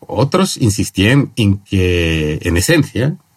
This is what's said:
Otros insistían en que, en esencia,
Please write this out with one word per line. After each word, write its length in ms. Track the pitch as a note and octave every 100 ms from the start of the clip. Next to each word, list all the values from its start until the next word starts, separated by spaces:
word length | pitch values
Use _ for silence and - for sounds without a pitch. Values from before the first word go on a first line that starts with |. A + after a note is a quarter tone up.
Otros 560 | - G2 C3+ F#3 F#3+ -
insistían 760 | A2+ G#2 - - G#2 C#3 B2 -
en 220 | G2+ G2
que, 840 | - G2 F2+ F2 E2 D#2+ D2+ D2+
en 140 | - E2+
esencia, 600 | F#2 E3 - G2 C#3 F#3 _